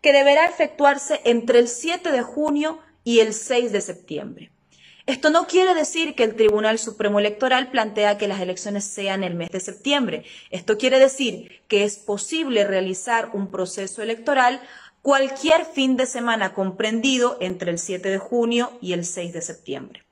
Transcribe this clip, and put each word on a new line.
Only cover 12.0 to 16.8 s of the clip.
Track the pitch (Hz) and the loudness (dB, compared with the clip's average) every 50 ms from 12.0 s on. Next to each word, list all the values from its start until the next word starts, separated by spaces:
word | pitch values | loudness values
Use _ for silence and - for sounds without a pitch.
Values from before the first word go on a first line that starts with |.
| - - 202 202 - - 320 320 320 277 240 214 202 | -6 -6 -6 -6 -6 -6 -4 -4 -2 0 2 2 2
realizar | 202 196 185 185 185 185 185 - 247 233 226 226 226 | 2 0 -2 -2 -2 -6 -6 -4 -2 -2 -2 -2 -4
un | - 202 196 | -6 -8 -6
proceso | 185 - 180 185 185 - - 196 190 - - | -6 -4 -6 -6 -6 -6 -8 -10 -10 -10 -8
electoral | 214 220 233 226 226 294 285 262 254 247 262 269 - - - - - - _ _ | -6 -6 -6 -4 -2 0 2 4 4 4 2 0 -12 -18 -20 -20 -20 -20 _ _
cualquier | _ 269 277 269 269 269 269 - 294 320 311 330 320 | _ 2 4 4 2 0 -2 -4 2 4 4 4 4
fin | - - 277 262 262 262 | -2 -2 0 2 2 2
de | 247 262 | 0 0
semana | 254 - 247 233 240 226 220 196 190 - | -2 -2 -4 -2 -2 0 0 -2 -2 -2
comprendido | - 190 190 180 - | -2 -4 -4 -2 -2